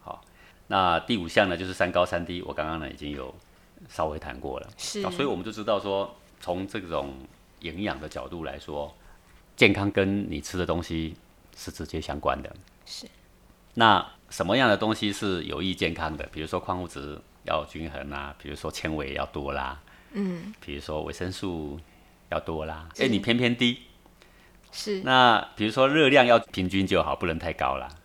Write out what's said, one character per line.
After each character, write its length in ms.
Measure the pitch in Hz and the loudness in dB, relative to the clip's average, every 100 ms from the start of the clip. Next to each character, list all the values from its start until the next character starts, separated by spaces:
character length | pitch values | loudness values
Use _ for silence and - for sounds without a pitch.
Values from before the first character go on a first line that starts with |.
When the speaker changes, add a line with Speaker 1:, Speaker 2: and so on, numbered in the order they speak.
Speaker 1:
好， 220 | - - - - - - - | -12 -14 -16 -20 -20 -20 -2
那 300 | 95 92 85 | 2 4 2
第 180 | - 113 | 0 -2
五 100 | 85 | 2
项 200 | 110 98 | 4 4
呢， 80 | 85 | 2
就 100 | 92 | -4
是 80 | |
三 160 | 90 90 | 0 2
高 140 | 87 | 4
三 200 | 90 87 | 2 0
低， 160 | 87 87 | -4 -8
我 100 | - | -6
刚 140 | 78 78 | -6 -4
刚 120 | 80 | -4
呢 120 | 73 | -6
已 40 | |
经 160 | - 76 | -10 -10
有 240 | 71 65 87 - - _ - 160 | -8 -10 -14 -20 -20 _ -20 -16
稍 180 | - 78 | -4 -2
微 120 | 78 | -2
谈 200 | - 65 | -8 -10
过 220 | 69 65 | -8 -8
了。 80 | - - | -10 -12
Speaker 2:
是。 240 | - 208 | -8 -4
Speaker 1:
啊， 80 | 95 | -4
所 120 | 90 | -2
以 60 | 139 | -2
我 60 | |
们 100 | 92 | -2
就 60 | 95 | -6
知 140 | 107 | -6
道 160 | 107 101 | 0 0
说， 340 | 98 98 98 - - - | 2 -2 -2 -8 -20 -16
从 260 | - 90 98 | -6 -4 -4
这 120 | 113 | -8
种 340 | 90 78 69 67 65 - _ - | -4 -4 -4 -10 -16 -20 _ -12
营 220 | 82 80 | -10 -4
养 160 | 104 69 | -4 -4
的 80 | 78 | -8
角 180 | - 67 | -10 -10
度 160 | 85 | -8
来 140 | 76 69 | -8 -10
说， 360 | - 73 71 - - - _ - _ | -8 -6 -8 -10 -20 -20 _ -20 _
健 160 | - 110 | 6 6
康 200 | 101 98 | 6 0
跟 400 | 98 98 101 101 | 2 2 0 -4
你 100 | 78 | -6
吃 160 | - 92 | -6 -4
的 80 | |
东 180 | 85 82 | 0 -2
西 320 | 85 82 80 82 _ _ _ | -2 -4 -4 -8 _ _ _
是 160 | - - | -16 -14
直 160 | - 78 | -10 -8
接 140 | 78 | -6
相 180 | 76 73 | -6 -2
关 220 | 69 65 | -2 -2
的。 80 | 65 - - _ - | -6 -16 -20 _ -18
Speaker 2:
是。 200 | - 233 - _ _ _ _ _ | -16 -16 -20 _ _ _ _ _
Speaker 1:
那 300 | - 113 95 - - - | 6 8 8 2 -12 -18
什 160 | - 90 | -4 2
么 100 | 117 | 4
样 100 | 127 | 6
的 100 | 98 | 4
东 180 | 107 | 2
西 180 | 113 107 | 0 0
是 320 | 98 104 90 | -2 -2 -2
有 160 | 78 76 | -4 -4
益 140 | 92 | -2
健 180 | - 85 | 0 -2
康 240 | 82 80 76 | 0 -4 -6
的？ 100 | 73 | -10
比 80 | - | -8
如 60 | 78 | -4
说 120 | 90 | -4
矿 240 | - 92 | -4 -6
物 60 | 87 | -6
质 320 | - 71 76 - _ | -10 -12 -12 -16 _
要 200 | - 78 76 | -2 -2 -2
均 240 | 76 80 | -8 -8
衡 200 | 73 71 | -8 -8
啊， 240 | 69 69 73 | -8 -10 -12
比 60 | 69 | -12
如 80 | 76 | -8
说 140 | 80 | -8
纤 240 | - 82 78 | -4 -4 -2
维 160 | 69 | -4
要 140 | 69 71 | -4 -6
多 260 | 73 71 | -6 -6
啦， 280 | 69 65 - - - - | -4 -6 -8 -18 -20 -12
Speaker 2:
嗯。 400 | 226 196 175 185 214 | -6 -4 -4 -10 -14
Speaker 1:
比 140 | - | -12
如 60 | 71 | -10
说 220 | 78 76 | -6 -6
维 100 | 78 | -6
生 180 | 80 90 | -6 -6
素 480 | 92 98 85 76 73 - - - _ _ | -4 -6 -4 -6 -10 -14 -20 -20 _ _
要 80 | 82 | -4
多 260 | - 80 78 | -2 -6 -6
啦， 220 | 80 - | -10 -12
Speaker 2:
是。 100 | - | -2
Speaker 1:
哎， 40 | 135 | 0
你 100 | 104 | 2
偏 200 | 107 120 | 2 2
偏 180 | 123 120 | 2 4
低。 220 | 120 123 - - - _ - - - - - | 2 0 -10 -20 -20 _ -20 -20 -20 -20 -18
Speaker 2:
是。 300 | - - 196 | -12 -6 -4
Speaker 1:
那 380 | 131 131 123 107 - | 4 8 8 6 2
比 100 | - | -2
如 60 | 107 | 0
说 160 | 120 131 | 4 4
热 220 | 151 139 | 6 8
量 180 | 139 123 | 8 10
要 100 | 117 | 8
平 300 | - - 92 | 6 -2 0
均 160 | 95 | 2
就 160 | 95 92 | 4 4
好， 140 | 76 | 2
不 120 | 69 90 | 0 0
能 120 | 80 | -2
太 140 | 85 | -4
高 240 | 78 65 67 | -2 0 -2
啦。 120 | 65 - | -6 -14